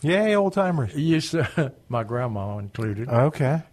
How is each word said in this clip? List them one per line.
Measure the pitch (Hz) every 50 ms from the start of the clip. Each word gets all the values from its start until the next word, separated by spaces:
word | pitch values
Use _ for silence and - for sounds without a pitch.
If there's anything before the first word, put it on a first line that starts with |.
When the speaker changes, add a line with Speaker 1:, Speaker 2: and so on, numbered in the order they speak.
Speaker 1:
Yay, | - 147 175 196 214 220 208
old | 208 202 196 190
timers. | 196 196 185 175 160 127 104 -
Speaker 2:
used | - 147 165 165 156 156 -
to, | - 170 147 - - - 156 135 - -
<laughs> | _ _
my | 123 120 113
grandma | 104 117 120 127 123 107 104 98 101 104 104
included, | 101 101 - - 110 110 104 98 117 131
Speaker 1:
Okay. | 120 117 127 151 156 - - 127 147 165 160 -